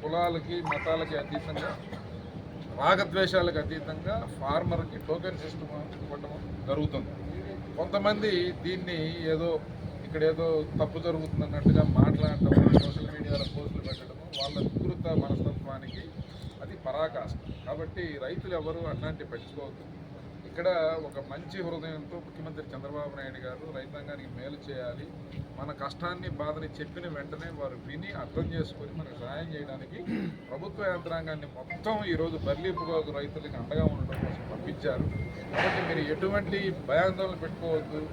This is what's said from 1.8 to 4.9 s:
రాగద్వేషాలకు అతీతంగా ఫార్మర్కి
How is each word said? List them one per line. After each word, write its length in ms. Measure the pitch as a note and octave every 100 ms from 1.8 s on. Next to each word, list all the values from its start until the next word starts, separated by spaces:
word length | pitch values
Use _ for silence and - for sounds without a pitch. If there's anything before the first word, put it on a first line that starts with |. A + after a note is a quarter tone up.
| - - - - - - - - - -
రాగద్వేషాలకు 800 | D3 F#3+ F#3+ F3 F#3+ F#3 F3 D#3
అతీతంగా 680 | D3 D#3+ D3+ D#3 - A3 - -
ఫార్మర్కి 580 | C3+ D3+ F3 E3+ E3